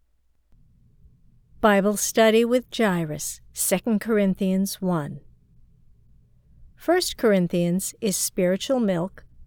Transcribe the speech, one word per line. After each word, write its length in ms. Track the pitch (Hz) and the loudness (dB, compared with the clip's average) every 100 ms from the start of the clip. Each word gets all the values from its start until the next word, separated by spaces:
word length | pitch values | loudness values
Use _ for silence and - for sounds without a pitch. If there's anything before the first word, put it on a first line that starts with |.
| _ _ _ _ _ _ _ _ _ _ - _ _ _ _ - | _ _ _ _ _ _ _ _ _ _ -20 _ _ _ _ -2
Bible 360 | 220 196 202 202 | 2 4 2 0
Study 480 | - 226 220 220 | -2 2 4 4
with 220 | 233 247 - | 4 0 -2
Jairus, 680 | - 214 175 156 151 - - - | -2 0 0 -2 -6 -10 -14 -14
Second 480 | - - 185 240 208 | -6 -2 -2 0 -2
Corinthians 800 | 220 214 196 185 190 190 196 - | 0 2 2 0 0 0 -2 -4
one. 400 | 185 170 143 143 - _ _ _ - _ - _ _ - _ _ _ - - - | -2 -2 -4 -12 -18 _ _ _ -20 _ -20 _ _ -20 _ _ _ -20 -20 -6
First 400 | - 359 - - | 0 0 0 -2
Corinthians 760 | 226 196 170 175 175 185 - - | 2 2 2 0 0 0 -4 -6
is 140 | 214 - | -4 -4
spiritual 640 | - - 180 190 - 254 | -4 -2 0 0 -2 0
milk 460 | 208 170 185 - - - | 0 -2 -4 -10 -20 -20